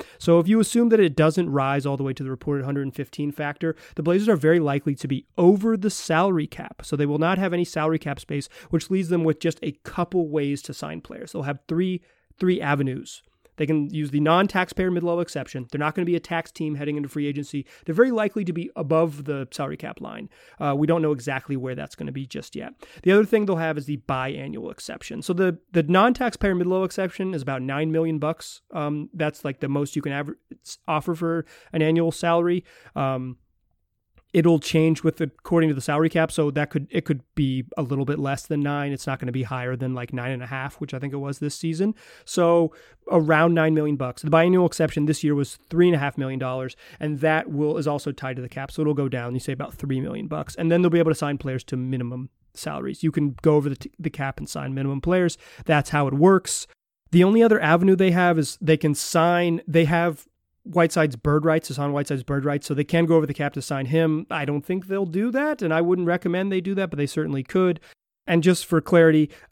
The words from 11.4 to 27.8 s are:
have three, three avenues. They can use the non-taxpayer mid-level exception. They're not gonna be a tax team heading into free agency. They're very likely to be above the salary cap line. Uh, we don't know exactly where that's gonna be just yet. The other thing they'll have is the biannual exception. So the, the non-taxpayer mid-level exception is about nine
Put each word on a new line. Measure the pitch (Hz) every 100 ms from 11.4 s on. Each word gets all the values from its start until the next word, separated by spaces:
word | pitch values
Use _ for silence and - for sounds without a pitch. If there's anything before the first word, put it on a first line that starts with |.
have | 139 139 -
three, | 165 185 180 _ _ _ -
three | 185 175
avenues. | 143 143 135 131 - - _ _ _ -
They | 151
can | 156 143
use | 156 147
the | 147
non-taxpayer | 151 175 202 185 180 - 185
mid-level | 175 175 170
exception. | 165 143 127 131 120
They're | 147
not | 151
gonna | 185 175
be | 170
a |
tax | - 170 -
team | - 156
heading | 143 147 147
into | 139
free | 151 143
agency. | 143 139 143 - - -
They're |
very | 165 254
likely | 220 214 214 185
to |
be | 170 - -
above | 143 160 165 143 143
the | 139 131
salary | - 143 151
cap | - -
line. | - 110 - _ _ -
Uh, | 143 139
we | 151
don't | 170
know | 151
exactly | 135 135 131 - 135
where | 127 131
that's | 147
gonna | - 147
be | 135 135
just | 143 - -
yet. | - - - -
The | 185
other | 202 208
thing | 220 196
they'll | 165
have | 160 147
is | 139
the | 143
biannual | - 131 131 143 139 139 -
exception. | - - - - 165
So | 170
the, | 175 185 165 _
the | 170
non-taxpayer | 151 185 240 240 240 - 202 180
mid-level | 175 185 185
exception | - 180 - 190 165
is |
about | 131 131
nine | 131 139